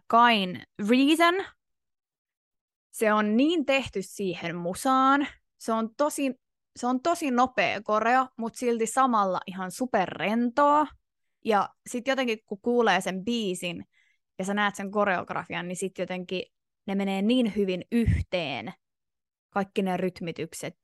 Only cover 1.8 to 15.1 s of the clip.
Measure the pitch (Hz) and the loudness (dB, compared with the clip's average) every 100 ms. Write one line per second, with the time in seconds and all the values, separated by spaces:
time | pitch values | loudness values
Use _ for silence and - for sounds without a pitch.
1.8 | _ _ _ _ _ _ _ _ _ _ | _ _ _ _ _ _ _ _ _ _
2.8 | _ - 220 214 208 220 294 349 269 269 | _ -4 0 2 2 2 2 2 0 0
3.8 | 247 196 190 - 196 170 170 175 175 190 | -2 -8 -8 -6 -6 -6 -8 -6 -8 -4
4.8 | 269 262 262 277 285 - _ _ - 226 | 0 4 4 2 0 -8 _ _ -4 -4
5.8 | 226 - 294 311 277 254 _ _ _ - | -4 -2 -2 0 -4 -4 _ _ _ -6
6.8 | 247 254 330 339 294 240 254 214 165 202 | -2 0 0 0 0 2 2 2 0 0
7.8 | 214 214 220 254 254 - 226 - 247 233 | -2 0 2 2 0 -6 -10 -4 -2 0
8.8 | 226 262 262 220 196 180 - 185 185 - | 0 2 2 4 2 -2 -6 -8 -10 -6
9.8 | 208 214 180 - 175 226 240 233 285 294 | -2 0 -2 -2 -2 0 0 2 4 4
10.8 | 294 - _ _ _ _ 220 202 - _ | 2 -6 _ _ _ _ 0 0 0 _
11.8 | - 247 247 262 247 220 _ 208 240 240 | -10 -6 -2 0 0 -4 _ -6 0 2
12.8 | 226 180 196 185 196 233 208 180 180 170 | 4 2 0 -4 -4 -2 -2 -4 -6 -8
13.8 | - _ _ _ _ - 190 208 208 196 | -14 _ _ _ _ -8 -4 0 -2 -2
14.8 | 196 208 208 | -4 0 0